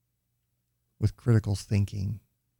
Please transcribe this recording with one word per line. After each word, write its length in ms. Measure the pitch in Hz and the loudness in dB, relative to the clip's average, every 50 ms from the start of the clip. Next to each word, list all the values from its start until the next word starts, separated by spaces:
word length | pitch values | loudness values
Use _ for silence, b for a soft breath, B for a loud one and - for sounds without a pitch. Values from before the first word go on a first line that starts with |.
| _ _ _ _ _ _ _ _ _ _ _ _ _ _ _ _ _ _ _ - | _ _ _ _ _ _ _ _ _ _ _ _ _ _ _ _ _ _ _ -4
with 180 | 107 - - | -4 -4 -4
critical 380 | - - 127 113 107 - 104 101 | -2 2 2 4 4 2 0 -2
thinking 680 | - - - 107 101 101 - - 101 95 104 107 - - _ _ _ _ _ _ | -4 -2 0 0 0 0 0 -2 -4 -4 -6 -6 -8 -12 _ _ _ _ _ _